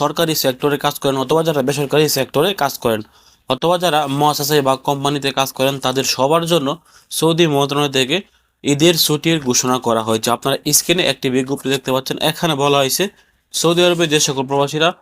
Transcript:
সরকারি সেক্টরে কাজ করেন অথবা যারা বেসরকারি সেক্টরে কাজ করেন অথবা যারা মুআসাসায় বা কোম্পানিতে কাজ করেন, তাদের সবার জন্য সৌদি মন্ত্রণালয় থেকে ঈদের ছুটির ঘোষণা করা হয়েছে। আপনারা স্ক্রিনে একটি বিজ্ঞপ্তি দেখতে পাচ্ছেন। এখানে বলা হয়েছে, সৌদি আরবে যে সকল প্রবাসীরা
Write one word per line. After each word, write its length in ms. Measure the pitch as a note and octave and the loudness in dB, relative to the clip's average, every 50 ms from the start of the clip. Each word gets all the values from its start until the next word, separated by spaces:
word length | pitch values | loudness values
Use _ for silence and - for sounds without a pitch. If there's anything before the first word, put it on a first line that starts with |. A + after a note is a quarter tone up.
সরকারি 340 | C#3+ D3 D3 - E3+ D#3+ D#3 - - | 2 0 0 0 0 0 0 0 0
সেক্টরে 340 | C#3 B2 B2+ - D3 C#3+ C#3 | -2 -2 0 0 -2 0 0
কাজ 160 | - D3 C#3+ - | 0 -2 -2 -2
করেন 180 | - C#3 C3+ C3+ | -2 -2 0 0
অথবা 220 | C3 B2+ D3+ D#3+ D#3+ | 0 0 0 0 2
যারা 180 | E3 D#3 C#3+ B2+ | 2 0 0 0
বেসরকারি 420 | C3 C#3 C#3+ C#3+ C3 C#3 D3 D#3 D3 | 0 0 -2 -2 0 2 2 2 2
সেক্টরে 420 | - C#3 C3 - - C#3 D#3 G3 G3 | 0 -2 -4 -2 0 0 0 0 0
কাজ 200 | - D3 C3+ - - | -2 -2 -4 -4 -2
করেন 220 | - A#2+ A2 G#2+ G#2+ - _ _ _ _ _ _ _ - | -2 -2 -2 -2 -4 -10 _ _ _ _ _ _ _ -4
অথবা 260 | - D3+ - E3 F3+ F3 | -4 -2 0 0 0 0
যারা 220 | F3+ F3 D3 D3+ D3 C#3 C3+ | 0 0 0 0 0 -2 0
মুআসাসায় 460 | C#3+ D3 D3+ C#3+ - C#3+ C#3 D3+ D3 C3+ | 0 2 2 0 0 -2 0 2 2 2
বা 120 | C3 C3 B2+ - | 2 0 0 0
কোম্পানিতে 420 | - C#3+ C#3 C3+ C#3+ D3 C#3+ C3+ C3+ C3 | -2 -2 0 0 -2 -2 -2 -2 -2 -2
কাজ 160 | C3+ C3+ C3+ - | -2 -2 -2 -2
করেন, 220 | - C3 C3+ C#3 C3+ - | -2 -2 -2 -2 -2 -4
তাদের 200 | B2+ B2+ C3+ B2+ - - | -2 -2 -2 -2 -2 -2
সবার 300 | - C3 C#3 D#3+ E3+ E3+ E3 F3 | 0 0 2 2 0 0 0 0
জন্য 160 | E3 C#3 C3+ D#3 - _ _ _ - _ _ | 0 0 -2 -4 -6 _ _ _ -20 _ _
সৌদি 340 | - - D#3 D#3+ E3 D#3+ F3 D#3+ C#3+ | -6 -2 0 0 2 2 2 2 2
মন্ত্রণালয় 380 | C#3 C#3+ C3+ C#3 D3 D3 C#3+ C3 | 2 0 0 0 0 0 0 0
থেকে 200 | C3 C3 B2 D#3 F#3+ - - _ _ _ _ _ _ - | 0 0 0 -2 -4 -4 -8 _ _ _ _ _ _ -2
ঈদের 300 | C3+ C#3+ C#3 D#3 F3 F3 D#3+ - | -2 0 4 4 4 4 2 2
ছুটির 340 | - D3+ D3 - E3 E3 D#3+ C#3 B2+ | 0 0 0 0 0 0 0 0 0
ঘোষণা 280 | B2 - - B2+ B2+ B2+ - | 0 0 0 0 -2 0 0
করা 160 | A#2+ A2+ A2+ A2 | 0 0 0 2
হয়েছে। 260 | A2+ A2 A2 A2 B2 | 0 0 0 0 0
আপনারা 260 | A#2 A#2 - C#3 C3 - - D3+ D3 | -2 0 0 -2 -2 -2 -2 0 0
স্ক্রিনে 300 | - - - E3+ F3+ E3+ C3+ B2+ | 0 2 2 0 0 0 0 -2
একটি 140 | - - C3+ B2 | -2 -2 -2 0
বিজ্ঞপ্তি 340 | C3 C3 C3 C#3 C3+ - C3 C3+ | -2 -2 -2 -4 -6 -2 -2 -2
দেখতে 160 | C3+ - C3+ B2+ | -2 -2 -2 -2
পাচ্ছেন। 240 | C3 C3 - - - - D#3 | -2 -2 -4 -6 -4 -2 -2
এখানে 240 | D#3 - F3 E3 D3+ C3+ C#3+ | -2 -2 -2 -2 0 0 2
বলা 160 | C#3+ D3+ C#3+ | 2 4 4
হয়েছে, 240 | C3+ C3 - - F3+ G3+ - _ _ _ _ _ _ _ - | 2 2 0 -2 -2 -4 -6 _ _ _ _ _ _ _ -6
সৌদি 260 | - - E3 E3+ E3+ F3+ | -2 0 2 2 4 4
আরবে 220 | F3+ F3 E3 F3 D#3 D3 | 2 2 2 0 2 2
যে 60 | D3+ | 2
সকল 240 | D3 - C#3 C3+ C3 C3 | 0 0 -2 -4 -4 -2
প্রবাসীরা 400 | C#3 C#3 C#3 C#3 D3 D3+ D#3+ E3+ F#3 - | 0 0 0 0 0 0 0 -2 -2 -4